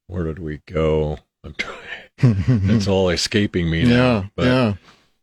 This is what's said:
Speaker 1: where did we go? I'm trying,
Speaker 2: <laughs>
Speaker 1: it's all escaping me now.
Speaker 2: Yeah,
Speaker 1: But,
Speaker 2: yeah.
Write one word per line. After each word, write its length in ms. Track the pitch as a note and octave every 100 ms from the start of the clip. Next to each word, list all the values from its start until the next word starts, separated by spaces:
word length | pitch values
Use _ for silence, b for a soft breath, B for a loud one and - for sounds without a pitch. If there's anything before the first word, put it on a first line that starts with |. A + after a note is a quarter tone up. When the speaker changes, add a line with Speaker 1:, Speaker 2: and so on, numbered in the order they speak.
| -
Speaker 1:
where 160 | F#2 E2
did 140 | D2+
we 220 | D#2+ D2+ -
go? 520 | D#2+ D#2 D#2 D2+ D2+ _ _
I'm 120 | D2+ D2
trying, 240 | - B B B B -
Speaker 2:
<laughs> 0 |
Speaker 1:
it's 680 | B2+ G2 F#2 B2 F#2+ A2 G2
all 200 | F#2+ F#2+
escaping 640 | E2+ - G#2+ G#2 F#2 E2+
me 140 | E2 -
now. 60 | A#2+ B2+ A2+
Speaker 2:
Yeah, 40 | F#2+ -
Speaker 1:
But, 100 | B2
Speaker 2:
yeah. 280 | B2+ A#2 G2 b b b b